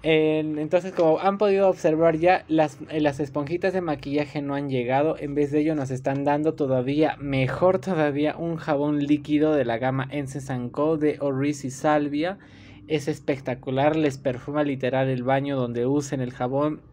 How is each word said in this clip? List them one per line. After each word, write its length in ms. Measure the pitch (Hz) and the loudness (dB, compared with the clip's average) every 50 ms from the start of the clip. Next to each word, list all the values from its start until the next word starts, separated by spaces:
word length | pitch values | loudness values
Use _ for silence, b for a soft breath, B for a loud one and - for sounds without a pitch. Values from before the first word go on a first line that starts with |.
| - | 4
En-, 560 | 156 160 156 156 156 156 156 156 156 156 151 | 4 4 4 4 4 2 0 -2 -4 -4 -6
entonces, 360 | 156 151 165 180 175 190 185 | -4 0 0 0 0 -2 -2
como 260 | - 175 160 156 - | 2 4 4 4 4
han 160 | 170 190 196 | 2 0 0
podido 320 | 196 214 208 196 196 196 190 | 2 2 2 4 4 4 2
observar 480 | 180 - - 170 156 156 165 165 160 | 2 2 2 0 2 4 4 2 2
ya, 300 | 156 160 175 185 180 - - | 4 4 4 4 4 2 0
las, 300 | 156 160 156 151 135 - 156 - | 2 2 2 2 0 -10 -14 -8
eh, 140 | 151 160 151 | -4 0 0
las 180 | 147 139 135 | 0 0 0
esponjitas 540 | 156 135 139 151 147 143 170 175 175 190 180 | -6 -4 -4 -6 -4 -4 -4 -2 -2 0 0
de 80 | 190 180 | 0 -2
maquillaje 580 | 165 151 139 - 143 139 147 147 143 - 151 | -2 -4 -4 -4 -4 -2 -2 -2 -2 -4 -6
no 140 | 143 143 143 | -4 -4 -4
han 160 | 139 143 143 | -4 -4 -2
llegado. 480 | 135 131 120 120 127 135 151 160 156 - | -2 -2 0 2 2 2 2 2 0 -2
En 160 | 151 143 143 | -6 -6 0
vez 160 | 143 147 139 | 0 0 2
de 100 | 139 151 | 2 0
ello 140 | 147 160 160 | 2 2 0
nos 160 | 151 135 135 | -2 -2 -4
están 340 | 131 127 131 139 135 139 143 | -4 -4 -2 -2 -2 0 2
dando 300 | 143 143 147 151 156 156 | 2 2 2 2 0 0
todavía, 640 | - 151 135 131 131 123 131 143 151 156 147 - - | 0 0 0 2 0 0 0 2 2 2 2 2 -2
mejor 600 | 139 143 139 135 131 131 135 - 175 185 185 185 | -4 -2 0 0 0 0 0 2 2 2 2 2
todavía, 540 | 190 190 185 160 156 147 139 143 151 151 139 - | 0 -2 0 0 2 0 2 0 0 0 -2 -2
un 180 | 160 170 165 | -4 -6 -6
jabón 440 | 160 165 - 156 139 143 147 147 147 147 | -6 -2 -2 0 0 2 0 0 0 2
líquido 480 | 139 147 147 147 - 151 147 147 156 156 | 2 0 0 0 0 0 2 4 4 4
de 140 | 147 131 | 2 2
la 100 | 117 117 | 0 0
gama 320 | 113 123 131 131 135 139 139 | 0 0 0 0 0 -4 -4
Essence 400 | - 147 143 131 - 147 135 - | -4 -6 -6 -6 -8 -10 -8 -6
and 200 | 135 127 123 123 | -6 -6 -6 -6
Co 260 | - - 147 156 165 | -2 -2 0 0 2
de 220 | 151 151 151 143 - | 2 2 0 0 0
Orris 460 | 139 143 135 131 139 143 147 139 - | -2 -2 0 0 0 -2 -2 -4 -6
y 40 | 160 | -10
Salvia. 680 | 131 - - 156 151 151 147 147 143 147 156 175 196 B B B B B B B B B B - | -10 -2 0 2 2 2 2 0 -2 -2 -2 -4 -4 B B B B B B B B B B -2
Es 200 | 151 151 139 - | -2 -2 -2 -2
espectacular, 840 | 151 - - - 147 131 - - 123 127 - - 131 131 135 151 156 | -6 -4 -2 -4 -4 -4 -2 -6 -8 -6 -6 -4 -2 2 2 2 2
les 220 | 160 156 147 135 | 2 0 0 -2
perfuma 480 | 135 - 139 123 120 - - 143 151 151 | -2 -4 -4 -4 -4 -8 -6 -2 -2 0
literal 460 | 143 139 131 131 123 123 131 135 135 | 0 -2 -2 -2 -2 0 0 0 0
el 120 | 135 123 123 | 0 -2 0
baño 320 | 127 135 139 139 143 143 135 | 0 0 0 0 0 -2 -2
donde 260 | 127 120 120 120 120 | -2 -2 -2 -2 0
usen 380 | 127 139 147 143 139 - 131 127 | 0 0 0 -2 -2 -4 -4 -4
el 100 | 120 123 | -6 -4
jabón 480 | - 127 123 131 139 147 151 156 - - - | -4 -4 -2 0 0 0 0 -2 -4 -12 -20